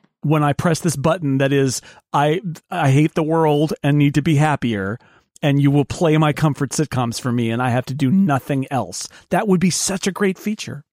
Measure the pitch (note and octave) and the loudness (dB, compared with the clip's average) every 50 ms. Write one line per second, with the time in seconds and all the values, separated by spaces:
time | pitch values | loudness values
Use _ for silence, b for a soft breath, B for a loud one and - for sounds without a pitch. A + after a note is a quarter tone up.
0 | _ _ _ _ - C#3+ D#3+ D3+ D3 D3 C3+ - - F3+ D#3+ - - E3+ - C#3+ | _ _ _ _ -2 0 0 2 2 0 0 0 0 -2 -2 0 -2 -2 -2 0
1 | C3 D#3+ E3 F#3 D#3 C#3 C3+ C3+ C#3 C3+ C#3+ C#3 C3+ C3 A#2+ - B B B B | 0 0 0 0 -2 -2 0 0 0 2 2 2 2 0 -2 -4 B B B B
2 | B B - D3 D3 D3+ D#3 - A#3 E3+ D#3 - - - F#3+ F3 D#3 C#3 C3+ D3 | B B -2 0 2 2 0 -2 -4 -8 -10 -10 -12 -8 -4 0 2 4 4 4
3 | D3+ D#3+ - E3 D#3+ D3+ E3 E3 D#3+ D3+ D3 D3 D#3+ D3+ - - - C#3+ D3 D3 | 4 2 0 -2 -2 0 0 2 2 2 2 2 0 0 -2 -2 0 2 2 4
4 | C#3+ C#3+ C#3+ D#3 C#3 E3 D3+ C#3 D3+ D#3 C#3+ - - A#2 A2 G2+ F#2+ G2 A2+ - | 4 2 2 2 2 2 2 4 4 2 0 0 -2 -2 -2 -2 -4 -4 -6 -8
5 | b b b b b b b b - D3 C#3 C#3+ C#3+ C#3+ C#3 C#3+ C3+ - - - | b b b b b b b b -2 0 2 4 4 4 4 2 0 0 -2 0
6 | F3+ D#3 D#3 D#3 D#3 D3+ C#3 - D#3 D#3 C#3 - C#3+ B2 - - D3+ - - B2+ | 0 2 2 4 2 2 0 0 0 0 0 -2 -4 -4 -2 -4 -4 -2 -2 -4
7 | A#2+ A#2 A#2 - - B2+ A#2+ B2 A#2 A2+ A2+ A#2+ B2+ B2 A#2+ B2+ - - C3 C#3+ | -4 -4 -4 -6 -4 -4 -2 -2 -2 -2 -2 -2 -2 -2 -2 -2 -2 -4 -4 -2
8 | C#3 B2+ F#3 F#3+ G3 D#3 C#3 C3+ - - C#3+ C3+ C3+ - C#3+ B2 G2+ E2 - - | 0 2 2 2 2 2 0 0 -2 -2 -4 -4 -4 -4 -4 -6 -6 -6 -8 -12
9 | - - B B B B - F3 A3 G#3 F#3 E3+ F#3 F3+ - - - - F#3+ F#3+ | -14 -14 B B B B -2 0 2 2 2 2 2 2 0 0 -2 -4 -4 -4
10 | - G3 F3 - G#3 F#3+ F#3 - - G#3 G#3+ - - A2 D#3 C#3+ - _ | -4 -4 -4 -2 -2 -2 -2 -4 -6 -8 -8 -8 -10 -12 -14 -14 -16 _